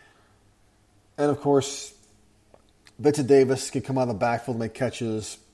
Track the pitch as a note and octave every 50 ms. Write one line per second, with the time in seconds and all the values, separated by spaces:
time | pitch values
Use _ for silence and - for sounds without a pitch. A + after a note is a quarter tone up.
0 | _ _ _ _ _ _ _ _ _ _ _ _ _ _ _ _ _ _ _ _
1 | _ _ _ - D3 D3 C#3 - - C#3+ C#3+ C#3 C3 - - - - - - _
2 | _ _ _ _ _ _ _ _ _ _ - _ _ _ _ _ _ - _ -
3 | A2+ D3 C#3+ D3+ C3 A2+ C#3 C3+ C3 B2+ C3 B2 - - - C3+ - - C3+ C3
4 | B2+ A#2+ A2 F2+ A#2+ A#2 A#2 A2+ - C3+ A#2+ A2+ A2+ G#2+ - - C3 A#2 - -
5 | B2 A2+ A2 A2 G#2 - - - _ _